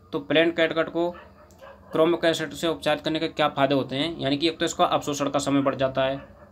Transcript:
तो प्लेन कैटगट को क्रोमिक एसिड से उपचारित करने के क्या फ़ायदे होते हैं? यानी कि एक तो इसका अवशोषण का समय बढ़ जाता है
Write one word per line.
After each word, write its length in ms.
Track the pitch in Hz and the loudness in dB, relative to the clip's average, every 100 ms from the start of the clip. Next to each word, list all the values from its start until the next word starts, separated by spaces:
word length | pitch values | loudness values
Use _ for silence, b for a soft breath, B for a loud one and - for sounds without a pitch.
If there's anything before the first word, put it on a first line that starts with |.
| - | -10
तो 60 | 156 | -10
प्लेन 300 | - 156 165 | 0 4 4
कैटगट 360 | 165 160 160 156 | 2 0 0 -2
को 220 | 165 170 175 - - - - - - - | -2 -4 -6 -18 -20 -20 -20 -20 -20 -6
क्रोमिक 320 | 156 160 170 | 2 4 4
एसिड 280 | 165 156 156 | 2 0 -4
से 160 | 139 170 | -4 -4
उपचारित 360 | 156 151 147 | -2 -2 0
करने 160 | 160 156 | -2 -2
के 80 | 156 | -4
क्या 180 | - 151 | 0 0
फ़ायदे 260 | 147 135 | 2 2
होते 220 | 139 131 131 | 2 0 -4
हैं? 220 | 160 156 | -4 -2
यानी 180 | 135 143 | -2 0
कि 120 | 165 | 0
एक 100 | 160 | 0
तो 60 | |
इसका 200 | 170 - 175 | -2 2 2
अवशोषण 440 | 156 151 143 143 | 2 -2 -4 -2
का 80 | 143 | 0
समय 220 | 143 139 | 2 2
बढ़ 120 | 139 127 | 2 0
जाता 280 | 135 131 | -2 0
है 160 | 135 139 - - - | -2 -4 -10 -20 -2